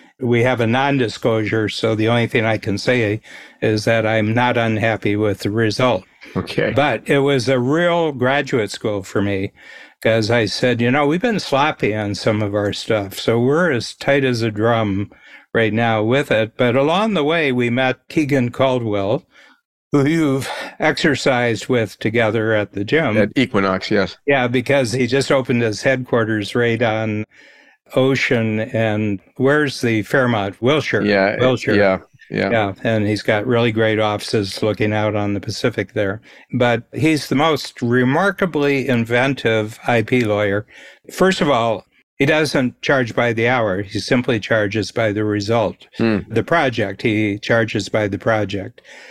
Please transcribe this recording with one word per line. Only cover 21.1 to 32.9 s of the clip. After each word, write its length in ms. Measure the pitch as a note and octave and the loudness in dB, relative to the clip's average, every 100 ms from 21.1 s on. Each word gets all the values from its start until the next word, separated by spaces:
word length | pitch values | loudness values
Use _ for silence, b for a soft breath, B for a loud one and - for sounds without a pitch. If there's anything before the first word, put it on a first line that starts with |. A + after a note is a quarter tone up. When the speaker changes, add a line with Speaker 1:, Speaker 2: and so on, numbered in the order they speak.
| C3+ - B2 A#2+ G#2+ - | 2 0 2 0 -2 -2
Speaker 1:
with 300 | B2 G#2+ - | -2 -2 -4
together 540 | A2+ A#2 A2 A2+ A2 | -2 2 2 0 0
at 200 | G#2+ G2+ | 0 -2
the 100 | - | -6
gym. 340 | G2+ D3 C#3+ G#2+ | 0 0 2 0
Speaker 2:
At 140 | G#2 C3+ | 0 0
Equinox, 540 | B2 G#2 F#2+ F#2 - | 0 2 0 0 0
yes. 280 | G#2 F#2 - - | 0 0 -4 0
Speaker 1:
Yeah, 220 | C#3 B2 | 0 2
because 440 | B2+ A#2+ C#3 B2 | -2 0 0 0
he 160 | B2 A#2+ | 0 0
just 240 | C3+ C3+ | 0 2
opened 300 | C#3 C3 A#2+ | 0 2 0
his 220 | A2+ G2+ | 0 0
headquarters 720 | C3+ C3 B2 B2 A2 G#2+ G2 B2 | 0 0 0 0 0 -2 -2 0
right 260 | A#2+ A2+ | 0 0
on 420 | A#2 A2 A2 G#2+ G#2+ b b b b b _ C3 | 0 0 -2 -4 -8 b b b b b _ 0
Ocean 640 | C3+ C3+ - A#2+ A2+ G#2+ | 2 0 0 0 0 -2
and, 640 | A2 A2+ A2 G#2 G#2+ G2 - - | -2 -2 0 0 -2 -4 -10 -2
where's 420 | C3 D3+ C#3+ - | 2 2 0 -2
the 220 | B2 A2 | 0 0
Fairmont? 600 | G2 C#3 B2 A2+ G2 - | 0 2 2 0 -2 -2
Wilshire. 420 | A#2 D3+ - A2 | 0 2 0 0
Speaker 2:
Yeah, 340 | G#2 G2+ G2 A2+ | 2 4 2 2
Speaker 1:
Wilshire. 360 | C3 B2 - G#2 | 2 2 0 4
Speaker 2:
yeah, 240 | G2 F#2+ - _ B | 4 2 -4 _ B
yeah. 200 | G2+ G2 | -4 0
Speaker 1:
Yeah, 220 | A2+ G2+ F#2+ | 0 -2 -4
and 240 | A#2 | -2